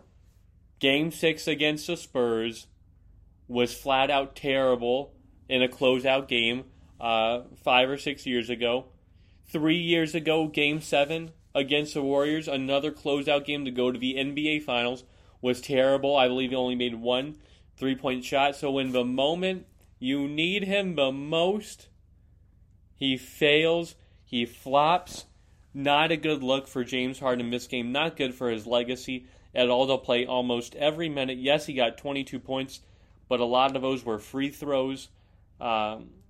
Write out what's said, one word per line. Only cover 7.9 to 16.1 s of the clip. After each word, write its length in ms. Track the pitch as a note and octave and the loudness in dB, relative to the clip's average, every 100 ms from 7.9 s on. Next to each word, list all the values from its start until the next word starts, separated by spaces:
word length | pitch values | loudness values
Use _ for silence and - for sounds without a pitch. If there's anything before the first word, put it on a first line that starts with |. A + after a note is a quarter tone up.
or 80 | C#3 | 0
six 260 | D3 C3+ | -4 -6
years 240 | C#3 B2 A2+ | -2 -2 -2
ago. 380 | A#2 A#2 B2+ - - _ - _ - - | -2 0 0 -4 -16 _ -20 _ -20 -8
Three 320 | E3 D#3 F3 | 0 2 2
years 360 | E3+ E3+ D#3 | 2 2 2
ago, 320 | E3 D#3 D#3+ D#3 | 0 2 2 2
game 340 | D3+ D3 D#3 | 2 0 0
seven 520 | - C#3+ C#3+ E3 E3 - _ | 0 0 2 -2 -8 -16 _
against 400 | C#3 C3+ D3 D3 | -4 0 0 0
the 80 | D3+ | -2
Warriors, 460 | C#3 C#3 D3 D#3 D#3 | 0 2 0 -2 -2
another 420 | C3+ C3 C#3 D3+ | -4 0 0 -2
closeout 540 | D3 D3 C#3+ C#3+ C#3+ | -4 -2 -2 2 0
game 200 | C#3+ D3 | 0 -6
to 60 | C3+ | -4
go 220 | B2 B2 | 0 0
to 60 | B2 | 0
the 180 | B2+ C3 | -2 -2
N 180 | C#3 | -2
B 140 | C#3+ D3+ | -2 -2
A 120 | D3+ | -2
Finals, 440 | D3 A#2+ A#2+ B2+ - - - _ | 0 0 0 -4 -10 -20 -20 _
was 180 | B2+ A#2+ | -2 -2
terrible. 560 | - C3 C3 C3+ C#3 | 0 2 4 4 4